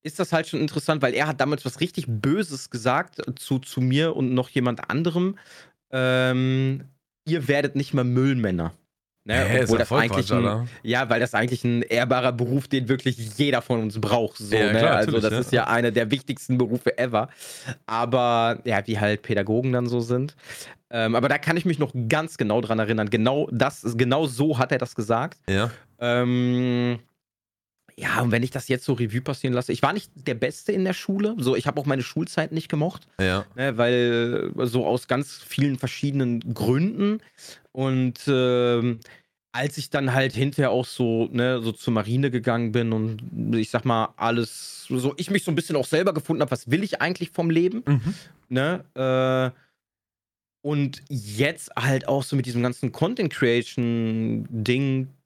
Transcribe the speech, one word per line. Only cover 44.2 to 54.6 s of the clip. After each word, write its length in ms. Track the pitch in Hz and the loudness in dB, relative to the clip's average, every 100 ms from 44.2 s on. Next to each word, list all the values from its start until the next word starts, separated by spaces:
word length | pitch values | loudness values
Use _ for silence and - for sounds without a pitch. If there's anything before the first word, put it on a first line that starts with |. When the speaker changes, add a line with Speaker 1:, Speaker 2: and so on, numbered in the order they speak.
| 117 120 110 - - - - | 0 0 -2 -8 -16 -16 -6
Speaker 1:
so 240 | 127 131 147 | -2 -2 -4
ich 120 | 180 | -2
mich 140 | 202 | -2
so 80 | - | 0
ein 40 | 156 | -2
bisschen 200 | - 147 | 0 -2
auch 100 | 127 | 0
selber 280 | 160 190 | 2 2
gefunden 280 | 151 135 160 | 0 -2 0
hab, 80 | 143 | 0
was 220 | 127 - | -2 0
will 120 | 156 | 0
ich 180 | 202 - | 0 -2
eigentlich 280 | 165 180 170 | -2 -2 -6
vom 220 | - 170 | -2 2
Leben, 320 | 165 185 226 190 | 4 2 0 2
Speaker 2:
Mhm. 280 | 139 117 - - _ _ | 2 2 -6 -14 _ _
Speaker 1:
ne, 340 | 127 147 180 - - | 0 0 -2 -8 -4
äh, 640 | 131 131 131 131 131 - _ _ _ _ _ _ _ _ _ _ | 0 2 2 2 0 -4 _ _ _ _ _ _ _ _ _ _
und 420 | 143 147 139 - - | -2 0 0 -4 -10
jetzt 640 | 135 104 104 139 - - - | -10 -6 -2 -2 -2 -8 -2
halt 320 | 123 135 - | 0 0 0
auch 160 | 139 | -2
so 120 | 131 139 | 0 -2
mit 100 | 127 | 0
diesem 180 | 120 | 0
ganzen 280 | 123 120 123 | 0 -2 -6
Content 400 | - 170 247 170 | 0 -2 0 -4
Creation 1120 | - 123 120 117 - 117 117 113 113 113 113 110 | 2 4 4 0 -2 -2 0 0 0 -2 -4 -4
Ding 600 | 117 | -4